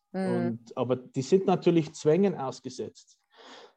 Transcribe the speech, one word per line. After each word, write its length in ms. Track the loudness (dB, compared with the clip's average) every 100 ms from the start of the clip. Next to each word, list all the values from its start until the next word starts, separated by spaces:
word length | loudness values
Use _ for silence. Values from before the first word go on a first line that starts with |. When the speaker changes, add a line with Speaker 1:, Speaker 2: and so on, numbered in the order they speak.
| _
Speaker 1:
Mhm. 180 | -6 -2
Speaker 2:
Und, 460 | -2 -2 -6 -8 -4
aber 180 | -2 -2
die 260 | -2 -8
sind 240 | 2 2 4
natürlich 460 | 2 2 2 0
Zwängen 420 | -2 2 4 2 0
ausgesetzt, 840 | -6 -8 -12 -10 -12 -14 _ _ _ -20 -20 -20 -16